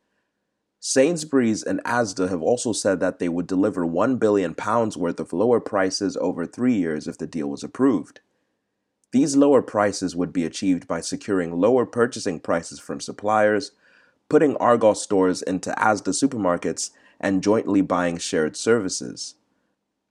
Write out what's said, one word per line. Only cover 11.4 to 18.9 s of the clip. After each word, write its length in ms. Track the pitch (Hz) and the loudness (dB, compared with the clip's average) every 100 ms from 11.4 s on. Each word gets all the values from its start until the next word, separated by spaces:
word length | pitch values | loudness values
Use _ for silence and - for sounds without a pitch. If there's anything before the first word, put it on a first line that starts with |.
| 85 85 | 0 2
lower 240 | 101 127 | 4 4
purchasing 560 | 117 120 117 113 104 80 | 2 0 0 -2 -6 -6
prices 380 | - 85 - - | -4 -4 -4 -12
from 220 | - 76 | -12 -10
suppliers, 720 | - 101 104 107 107 107 98 - _ _ _ _ - | -12 -8 -2 2 2 2 -4 -12 _ _ _ _ 0
putting 260 | 151 151 120 | 4 4 2
Argos 460 | 113 120 110 98 | 2 4 4 2
stores 400 | - 98 92 87 | 0 2 2 0
into 300 | - 92 - | -4 -4 -4
Asda 420 | - 110 104 98 | 0 2 2 0
supermarkets, 800 | 92 135 120 95 87 87 80 - - _ - | 0 -2 0 0 0 -2 -6 -8 -14 _ -6
and 200 | 95 98 | -2 0
jointly 400 | 95 110 - 98 | 2 2 2 2
buying 340 | 92 92 87 85 | 2 0 0 -2
shared 400 | - 87 78 - | -2 0 -2 -2
services. 800 | - 117 92 | 0 2 0